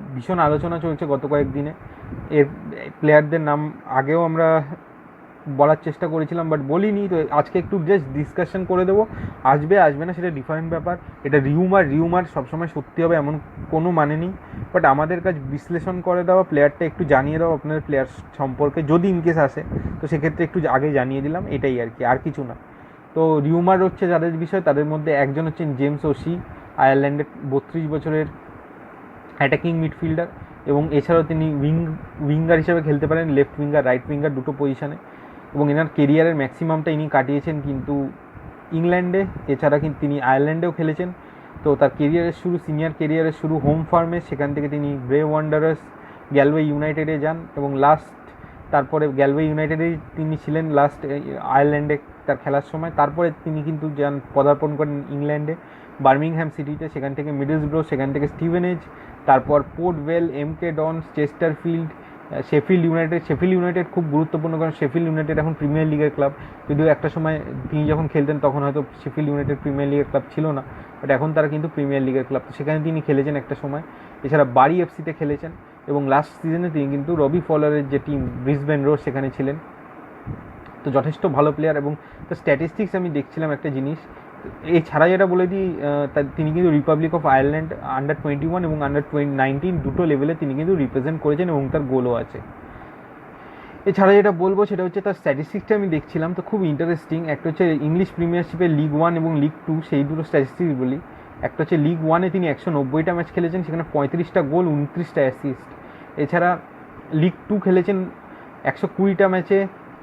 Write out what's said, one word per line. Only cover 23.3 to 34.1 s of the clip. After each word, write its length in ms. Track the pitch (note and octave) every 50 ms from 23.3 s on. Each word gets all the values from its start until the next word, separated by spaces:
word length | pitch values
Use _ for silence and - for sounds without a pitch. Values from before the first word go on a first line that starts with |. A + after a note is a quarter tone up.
| D#3+ D3
রিউমার 440 | C3+ D3+ E3 E3+ F3 F#3+ F#3+ F#3 F#3+
হচ্ছে 240 | F3+ - - G3
যাদের 240 | F3 F3 D#3+ E3 E3+
বিষয়, 300 | E3 D#3+ E3+ D#3 G3 F#3+
তাদের 240 | F3 D#3 C#3+ D3 D3+
মধ্যে 260 | D3+ D#3 D#3 D3+ D#3+
একজন 340 | D3 C#3 C#3+ C#3 C#3 D3+ D#3+
হচ্ছেন 300 | D#3+ D#3 - E3+ D3+ C3+
জেমস 300 | B2 C#3 C#3+ D3 C#3+ -
ওশি, 340 | D3+ C#3 - - D#3+ E3+ F3 - - - - - - -
আয়ারল্যান্ডের 480 | - C3+ C3+ C3+ C#3 C#3 C#3 C#3+ D3 D3 - - - D3 C#3
বত্রিশ 360 | C3+ C#3 - - - E3 D#3+
বছরের 380 | D3+ D#3 D3 - D#3+ D#3 D#3 D3+ D3+ - - - - - - - - - - - - - - - - - - - - -
অ্যাটাকিং 400 | - C#3+ C#3 - - - E3+ E3
মিডফিল্ডার 500 | D#3+ D#3+ D#3 - - E3 D#3+ D#3 E3 E3+ - - - - - - - -
এবং 220 | - C#3+ C#3+ D#3 D#3
এছাড়াও 320 | D3 C#3+ - - E3+ E3 D#3
তিনি 300 | D3+ D#3+ D#3 D#3+ D#3 D3+
উইং, 340 | C#3+ C#3 D3+ D#3+ E3 E3+ D#3+ D#3 - - - - -
উইঙ্গার 380 | D3 C#3+ D3+ D#3 D#3+ E3 E3+
হিসেবে 240 | D#3+ D#3 E3+ E3+ E3+
খেলতে 260 | D#3 D#3 D3 C#3+ D#3
পারেন, 220 | D3 D#3+ E3 E3 D#3+
লেফট 300 | C#3 C#3 C#3 C#3+ - -
উইঙ্গার, 260 | D3 D3 D3 D3 B2+
রাইট 160 | B2+ B2+ B2+ B2
উইঙ্গার 260 | -